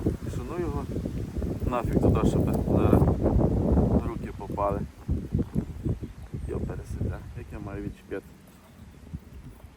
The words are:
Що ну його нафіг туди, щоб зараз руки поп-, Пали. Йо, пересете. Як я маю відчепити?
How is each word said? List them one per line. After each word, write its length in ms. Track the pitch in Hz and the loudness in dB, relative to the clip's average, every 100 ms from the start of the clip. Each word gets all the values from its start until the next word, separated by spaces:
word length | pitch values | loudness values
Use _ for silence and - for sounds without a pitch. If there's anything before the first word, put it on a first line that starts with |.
| - - - | 0 -2 -4
Що 80 | 165 - | -6 -6
ну 100 | 170 | -4
його 260 | 160 143 131 123 - - - - - - - | -2 -2 -4 -4 -4 -4 -6 -4 -4 -2 0
нафіг 240 | 120 110 - | 0 0 4
туди, 280 | 101 110 107 | 4 4 4
щоб 140 | - | 4
зараз 580 | - - - - - - - - - - - - - - - - - | 2 2 2 4 6 6 6 4 4 4 4 4 4 4 6 4 2
руки 240 | 110 - - | -4 -8 -8
поп-, 140 | 98 98 | -6 0
Пали. 260 | 101 101 - - - - - - - - - - - - - - - - - | 2 2 -4 -8 -4 -2 0 -2 0 -2 -4 -6 -4 -4 -6 -12 -12 -8 -6
Йо, 120 | - | -4
пересете. 600 | - - - - - - - - | -4 -6 -8 -4 -4 -4 -10 -12
Як 100 | - | -12
я 60 | 107 | -12
маю 240 | 101 98 | -10 -8
відчепити? 420 | 101 - - 98 - - - - - - - - - - - - - - - | -8 -10 -10 -10 -10 -20 -20 -20 -20 -20 -20 -20 -14 -14 -14 -18 -18 -20 -20